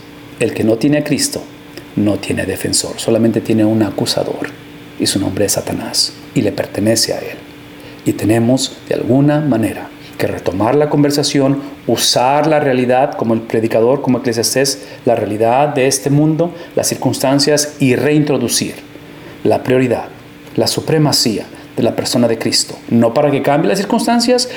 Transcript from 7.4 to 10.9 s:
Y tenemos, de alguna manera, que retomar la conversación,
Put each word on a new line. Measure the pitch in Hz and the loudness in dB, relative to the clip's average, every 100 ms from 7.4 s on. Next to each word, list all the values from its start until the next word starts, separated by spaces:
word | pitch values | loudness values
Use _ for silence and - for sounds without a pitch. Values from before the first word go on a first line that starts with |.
| - - - - - - | -16 -20 -20 -20 -20 -8
Y | - | -4
tenemos, | - 101 113 117 131 - - - | -2 2 2 2 2 -2 -8 -6
de | - | -4
alguna | - 131 147 151 | 2 4 4 2
manera, | 151 113 104 - - - - - | 2 0 -2 -6 -14 -18 -16 -6
que | - | -6
retomar | 92 - 95 110 147 | -4 -4 -2 2 2
la | |
conversación, | 151 | 2